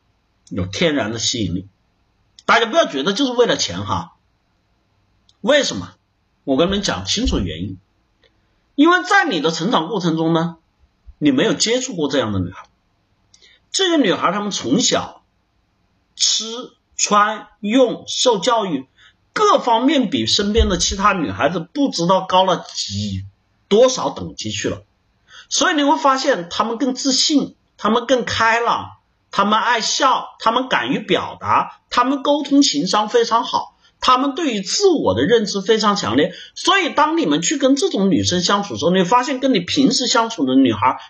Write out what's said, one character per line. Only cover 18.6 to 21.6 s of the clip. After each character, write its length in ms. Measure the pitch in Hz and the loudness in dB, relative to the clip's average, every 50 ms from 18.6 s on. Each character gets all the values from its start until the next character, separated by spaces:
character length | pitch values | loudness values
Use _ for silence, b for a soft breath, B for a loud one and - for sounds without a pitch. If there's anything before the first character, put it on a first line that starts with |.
| 208 | 0
育 220 | 196 160 131 131 b b b b b b b _ _ - | -2 -4 -4 -6 b b b b b b b _ _ -2
各 260 | - 440 415 370 277 | 0 2 4 4 4
方 260 | - 254 233 226 254 | 2 2 2 2 2
面 240 | 269 330 277 240 185 | 2 2 2 0 0
比 160 | - 113 110 | -2 -2 -2
身 260 | 110 - - 202 202 208 | 0 0 0 0 0 2
边 140 | 226 220 208 | 2 2 2
的 100 | 185 170 | 0 -2
其 180 | - - 208 | -2 -2 -2
他 180 | 196 196 208 196 | 0 0 0 0
女 180 | 190 151 104 | 0 -2 -4
孩 180 | 95 101 120 147 | -2 -2 -2 -2
子 100 | 175 | -2
不 300 | 180 | -4